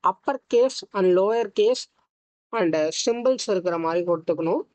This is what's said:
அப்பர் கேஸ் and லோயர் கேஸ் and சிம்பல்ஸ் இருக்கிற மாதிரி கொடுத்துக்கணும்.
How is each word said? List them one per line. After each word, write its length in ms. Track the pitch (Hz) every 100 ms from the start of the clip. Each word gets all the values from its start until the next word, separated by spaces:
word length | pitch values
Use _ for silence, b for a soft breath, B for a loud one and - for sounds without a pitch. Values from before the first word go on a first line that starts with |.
| 175
அப்பர் 300 | 190 - 269 _
கேஸ் 260 | 240 262 - - 202
and 100 | 185 180
லோயர் 320 | 196 233 214 -
கேஸ் 240 | 208 254 - _ _ _ _ _ _ 233
and 140 | 175 156 156 -
சிம்பல்ஸ் 440 | - 233 247 254 -
இருக்கிற 240 | 190 175 170
மாதிரி 180 | 165 170 175
கொடுத்துக்கணும். 520 | 165 165 151 165 247 -